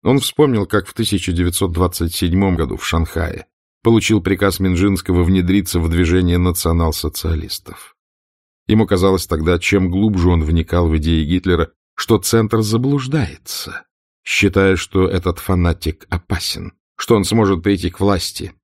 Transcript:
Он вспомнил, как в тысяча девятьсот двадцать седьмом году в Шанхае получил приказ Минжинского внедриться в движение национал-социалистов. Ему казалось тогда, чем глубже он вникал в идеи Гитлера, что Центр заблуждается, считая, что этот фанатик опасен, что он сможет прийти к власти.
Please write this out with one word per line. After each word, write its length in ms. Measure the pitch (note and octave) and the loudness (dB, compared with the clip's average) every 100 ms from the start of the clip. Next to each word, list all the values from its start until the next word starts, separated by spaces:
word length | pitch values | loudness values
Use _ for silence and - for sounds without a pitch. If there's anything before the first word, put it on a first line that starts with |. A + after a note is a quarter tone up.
Он 160 | - C#3 | 2 0
вспомнил, 460 | - - D3+ A2+ F#2+ | 0 0 2 2 0
как 220 | G#2 - | -2 -4
в 60 | |
тысяча 380 | - A2 G2 - | -4 -2 -2 -2
девятьсот 400 | F2 F2 F2 F#2 | 0 0 0 -2
двадцать 420 | E2+ F2+ - E2 | 0 -2 -2 -6
седьмом 440 | - F2 F#2 G2 E2 | -2 0 2 2 0
году 180 | D2+ G1+ | -2 -4
в 100 | - | -4
Шанхае 640 | E2+ E2 - D#2+ E2 - _ _ _ | -2 -2 -4 -6 -8 -16 _ _ _
получил 380 | A#2 A2+ - G#2+ | 2 2 4 0
приказ 380 | F#2 F#2 G2 - | 0 0 0 0
Минжинского 640 | F#2+ F2 G2+ F#2+ - F2+ | -2 2 0 0 0 0
внедриться 560 | F2 F#2+ F2 G2+ E2+ F2 | 2 2 2 0 0 -2
в 100 | E2 | 0
движение 480 | E2+ E2 F#2 F2+ F2 | 2 2 2 2 2
национал-социалистов. 1600 | F2+ F2 E2+ E2+ E2 - D2+ - F2 D#2 - - - - - _ _ _ _ _ _ _ - | 2 0 0 0 0 -2 -6 -6 -4 -4 -6 -12 -14 -20 -20 _ _ _ _ _ _ _ 0
Ему 180 | G#2+ G#2 | 2 4
казалось 420 | F#2+ F#2+ F#2+ - | 2 4 2 -2
тогда, 300 | D#2+ D#2+ F2 | -2 0 0
чем 300 | - G2+ F#2 | 2 0 2
глубже 400 | F#2+ G#2+ F#2 F2 | 2 2 2 4
он 140 | E2+ | 2
вникал 460 | D2+ E2 D#2+ F2 E2+ | 2 0 0 0 2
в 80 | D#2+ | 0
идеи 260 | D#2 E2 | 0 0
Гитлера, 480 | D2+ F2+ F#2 E2+ D#2+ _ _ - | 2 0 2 0 0 _ _ -14
что 160 | - A2 | 0 0
Центр 460 | - A2+ A2 A2+ | 2 0 2 0
заблуждается, 1200 | G#2+ A2+ C3+ C#3+ C3 D3+ F#2 D#2+ - - - - _ _ _ _ | 0 -2 0 -2 -2 -4 -4 -8 -14 -12 -10 -14 _ _ _ _
считая, 520 | - - G2+ G2 G2 F#2 | -6 0 0 2 2 0
что 320 | - F#2+ F#2 | 0 0 0
этот 300 | F#2 F2+ E2+ | 0 -4 -4
фанатик 720 | - F#2 F2 E2+ E2 - - | -2 0 2 0 -6 -8 -6
опасен, 640 | F2+ _ E2+ - - - _ _ - | -6 _ -6 -4 -8 -12 _ _ -14
что 180 | - A2 | -4 -2
он 80 | |
сможет 380 | F#2 A2 G2+ F#2 | 0 0 0 0
прийти 300 | F#2+ G2 F#2 | -2 -2 -4
к 80 | - | -2
власти. 540 | G2 F#2+ - - G2 _ | -2 0 -4 -10 -14 _